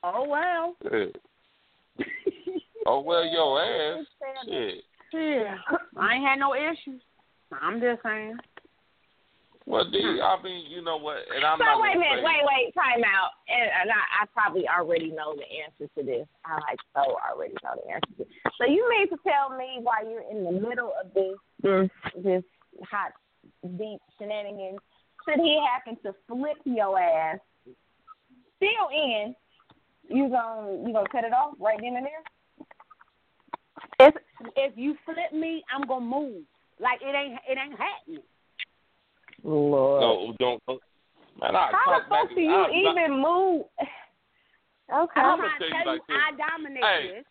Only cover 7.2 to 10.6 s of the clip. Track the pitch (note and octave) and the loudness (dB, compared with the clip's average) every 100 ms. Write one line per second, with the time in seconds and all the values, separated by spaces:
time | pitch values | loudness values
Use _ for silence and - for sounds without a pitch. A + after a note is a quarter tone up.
7.2 | _ _ _ C#3+ D#3+ A3+ A#3+ A#3+ A#3 G#3+ | _ _ _ -6 -4 0 0 0 -4 -6
8.2 | G#3+ A#3 - - _ _ _ _ _ _ | -8 -12 -18 -20 _ _ _ _ _ _
9.2 | _ _ _ _ - A3 F#3 G3 - F#3 | _ _ _ _ -4 0 0 0 0 2
10.2 | F#3+ F#3 F#3 F3+ | 2 2 -2 -12